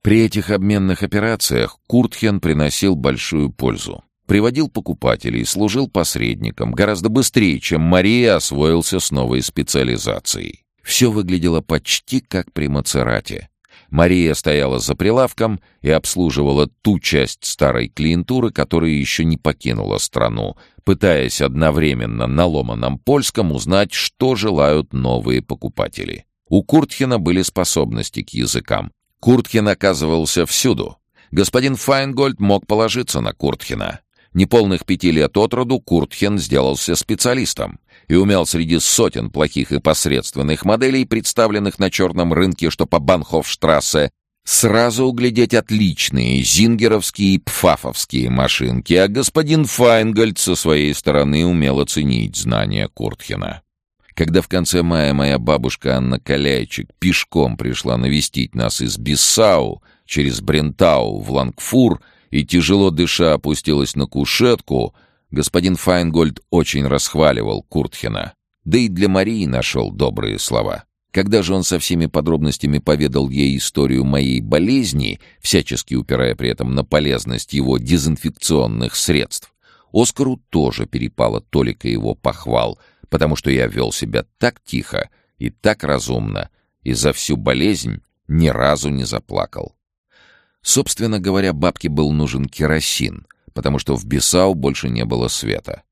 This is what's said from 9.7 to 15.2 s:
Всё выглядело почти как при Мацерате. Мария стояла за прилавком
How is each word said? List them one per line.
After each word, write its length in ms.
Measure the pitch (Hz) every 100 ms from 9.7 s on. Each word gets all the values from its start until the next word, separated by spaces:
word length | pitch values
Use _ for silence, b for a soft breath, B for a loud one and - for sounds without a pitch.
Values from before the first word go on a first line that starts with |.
| 71 62 57 55 50 - 50 50 - _ _
Всё 280 | - - 123
выглядело 500 | 107 90 92 85 82
почти 600 | - 78 - - - 131
как 320 | _ 95 -
при 140 | - 73
Мацерате. 840 | 71 - 69 58 55 - 50 - _ b b b
Мария 460 | 71 87 90 80 73
стояла 420 | 78 73 67 64
за 160 | 55
прилавком 680 | 67 95 120